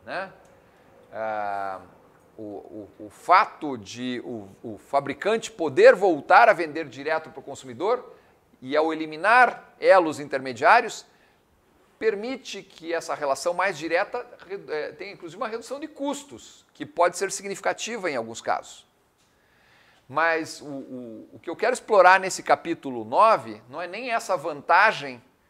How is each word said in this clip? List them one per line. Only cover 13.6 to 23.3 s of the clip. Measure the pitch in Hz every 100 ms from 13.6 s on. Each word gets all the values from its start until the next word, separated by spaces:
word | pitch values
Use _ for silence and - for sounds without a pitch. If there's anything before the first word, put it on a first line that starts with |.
| 190 156
direta | 160 165 202 240 240 - -
re-, | 196 156
eh, | 151 147
tenha | - 190
inclusive | 190 175 170
uma | 226
redução | 226 - 277
de | 302
custos, | - 277 285 - 113 - - _
que | _ 147
pode | - 175 175
ser | 196
significativa | 190 196 196 185 180 - 233 185
em | 135
alguns | 113 113
casos. | - 98 - - _ _ _ _ _ _ _ _ _ _ _ _ _
Mas | 135 165 160 160 -
o, | 135
o, | 139 110 127 120 110 -
o | 120
que | -
eu | 165
quero | 220
explorar | 254 - 214 180 190
nesse | 190 -
capítulo | - 143 165 160 143 123
nove | 110 143 214